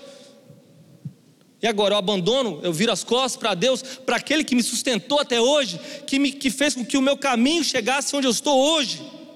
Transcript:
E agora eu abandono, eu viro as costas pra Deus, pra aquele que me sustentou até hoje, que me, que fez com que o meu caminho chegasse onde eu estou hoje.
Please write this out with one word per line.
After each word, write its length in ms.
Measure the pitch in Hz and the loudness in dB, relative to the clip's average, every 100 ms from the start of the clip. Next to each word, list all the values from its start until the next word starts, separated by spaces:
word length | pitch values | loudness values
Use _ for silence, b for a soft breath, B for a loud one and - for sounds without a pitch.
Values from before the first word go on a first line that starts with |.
| B B B B - - - - - - - - _ _ _ - | B B B B -20 -20 -20 -20 -20 -18 -18 -18 _ _ _ -4
E 60 | 220 | -2
agora 260 | 208 202 | 2 2
eu 60 | 208 | 2
abandono, 600 | 196 196 175 262 233 151 | 2 0 2 0 0 -2
eu 100 | 180 | -4
viro 180 | 160 226 | 0 0
as 120 | 190 | 0
costas 360 | - 240 262 - | 0 0 0 -2
pra 140 | 220 | -2
Deus, 280 | 180 247 254 | 0 0 0
pra 360 | - - - 233 | -4 -8 -2 -2
aquele 260 | - 302 | 0 0
que 120 | 254 247 | 2 0
me 80 | |
sustentou 560 | - 226 277 214 - 285 | 0 -2 -2 -2 0 -2
até 200 | - 233 | 0 2
hoje, 400 | 240 302 233 170 B B - | 4 4 0 -6 B B -2
que 100 | 277 | 0
me, 140 | 277 | 0
que 180 | 277 262 | 0 -4
fez 240 | - 285 | 0 0
com 100 | 254 | 0
que 140 | 220 277 | -2 2
o 40 | |
meu 160 | 262 277 | 2 2
caminho 460 | 277 233 262 339 | 0 2 4 2
chegasse 520 | 262 254 214 277 - 285 | 0 -2 0 -2 -2 0
onde 100 | 262 | 0
eu 60 | |
estou 280 | 202 - 262 | 0 2 4
hoje. 440 | 285 320 220 160 - - - | 4 2 0 -6 -12 -18 -20